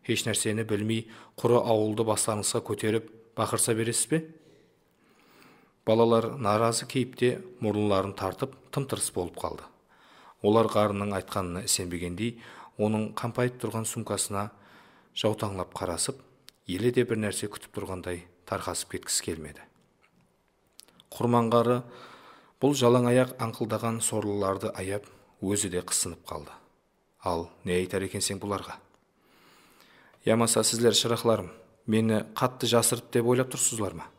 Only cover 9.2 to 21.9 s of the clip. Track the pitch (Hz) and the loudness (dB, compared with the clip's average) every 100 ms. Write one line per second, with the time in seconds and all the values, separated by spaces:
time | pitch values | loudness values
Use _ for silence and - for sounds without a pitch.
9.2 | 87 - 82 78 - _ _ _ - - | -6 -6 -8 -8 -16 _ _ _ -20 -20
10.2 | - _ 104 110 110 107 104 101 101 98 | -20 _ 4 4 4 2 2 0 -2 -4
11.2 | - 104 90 87 110 - 90 85 87 87 | -4 -4 -4 -6 -2 -2 -2 -6 -6 -4
12.2 | 117 120 - - - - 104 110 107 - | -6 -6 -18 -20 -18 -2 0 0 -2 -4
13.2 | 120 113 123 127 110 113 110 120 107 101 | -4 0 -2 -2 -6 -4 -6 -6 -4 -4
14.2 | - 101 104 - - - - - _ - | -2 -4 -6 -10 -20 -20 -20 -20 _ 0
15.2 | 107 107 104 95 87 - 92 82 - 127 | 0 0 -4 -4 -8 -6 -4 -2 -4 -6
16.2 | - _ - _ - 90 123 123 120 110 | -16 _ -20 _ -8 0 2 2 0 0
17.2 | 107 - 104 - - - 95 92 90 87 | -2 -4 -8 -10 -12 -10 -8 -8 -8 -10
18.2 | 87 _ - 95 92 87 - 92 - - | -12 _ -8 -6 -4 -6 -6 -10 -4 -4
19.2 | - 80 76 - - _ _ _ _ _ | -4 -8 -10 -16 -20 _ _ _ _ _
20.2 | _ _ _ _ _ - - _ _ - | _ _ _ _ _ -20 -20 _ _ -2
21.2 | 120 120 117 117 117 123 123 | 2 4 4 4 4 2 -2